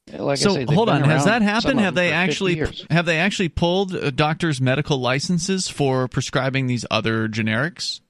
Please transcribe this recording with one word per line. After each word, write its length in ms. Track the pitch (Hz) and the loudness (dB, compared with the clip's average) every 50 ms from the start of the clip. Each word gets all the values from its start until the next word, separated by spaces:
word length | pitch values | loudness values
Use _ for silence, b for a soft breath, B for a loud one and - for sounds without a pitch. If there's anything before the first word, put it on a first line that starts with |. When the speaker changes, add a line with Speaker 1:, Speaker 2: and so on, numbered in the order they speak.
| _ - - | _ -16 -10
Speaker 1:
like 200 | - 117 139 139 131 | -6 -2 -2 -2 2
I 20 | |
Speaker 2:
So, 120 | 139 202 185 | 2 2 2
Speaker 1:
say, 100 | 147 123 | 2 0
they've 80 | 113 147 | 2 2
Speaker 2:
hold 120 | 202 233 | 2 4
Speaker 1:
been 160 | 214 160 139 139 | 4 2 2 4
Speaker 2:
on. 60 | 147 | 2
Has 160 | 156 135 147 | 2 4 2
Speaker 1:
around, 160 | 196 226 240 | 2 2 2
Speaker 2:
that 40 | 208 | 2
happened? 160 | 208 208 233 - | 2 0 0 0
Speaker 1:
some 140 | 285 262 233 | 0 0 2
of 40 | 202 | 0
Speaker 2:
Have 120 | 180 151 | 0 0
Speaker 1:
them, 80 | 180 175 | 0 0
Speaker 2:
they 60 | 170 | 0
Speaker 1:
for 40 | 151 | 2
fifty 160 | 170 185 165 | 0 0 0
Speaker 2:
actually, 240 | 143 - 196 180 170 | -2 -2 0 -2 0
Speaker 1:
years. 300 | 156 139 - - - - - | 0 -2 -4 -6 -10 -4 0
Speaker 2:
have 160 | 147 170 170 | 0 2 2
they 120 | 170 160 | 2 0
actually 320 | 156 180 208 - - 190 151 | 2 2 0 2 0 -2 -2
pulled, 440 | - - 170 170 180 190 202 185 180 | 0 0 0 2 2 0 0 -2 -4
uh, 140 | - - 143 | -4 -4 -2
doctors' 500 | 123 143 151 151 160 - 175 160 143 127 | 0 0 0 0 0 0 -2 -2 0 0
medical 380 | 127 127 135 147 147 - 147 131 | 2 2 2 0 0 0 -2 0
licenses 640 | 123 123 131 143 - - 180 165 156 - 190 185 - | 2 0 0 0 0 -2 -2 -2 0 -2 -2 -2 -4
for 400 | - - - 143 131 131 131 127 | -6 -2 -2 0 0 2 0 0
prescribing 600 | 120 - 135 - - - 139 127 135 131 135 131 | -2 -2 -4 -4 -2 -2 -2 -2 0 0 0 0
these 180 | 123 123 113 101 - | 0 -2 -2 -2 -2
other 380 | - 113 113 113 113 110 110 | -2 0 0 0 0 0 -2
generics? 720 | 110 107 113 107 110 107 117 143 175 - - - - - - _ | -2 -2 -2 -2 0 0 0 -2 -4 -6 -8 -8 -8 -8 -10 _